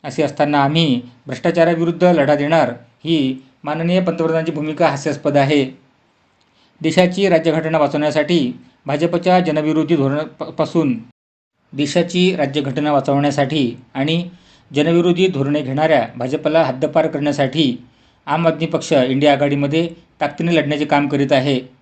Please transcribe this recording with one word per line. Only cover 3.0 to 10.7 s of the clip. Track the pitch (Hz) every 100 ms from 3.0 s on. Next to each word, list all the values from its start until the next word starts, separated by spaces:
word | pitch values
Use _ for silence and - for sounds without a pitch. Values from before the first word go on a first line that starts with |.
| 151
ही | 165 131 131 - _
माननीय | 147 156 170 180
पंतप्रधानांची | 185 160 160 160 160
भूमिका | 151 151 151 165
हास्यास्पद | 139 156 139 151 143
आहे. | 135 147 131 - _ _ _ _ _ _ _ _ _ _
देशाची | 156 160 180 180 196
राज्यघटना | 165 160 156 160 160
वाचवण्यासाठी | 143 147 151 151 143 175 123 120 - _ -
भाजपच्या | 143 165 170 180 180
जनविरोधी | 180 156 151 156 156 170
धोरणापासून, | 135 147 156 - 156 - 160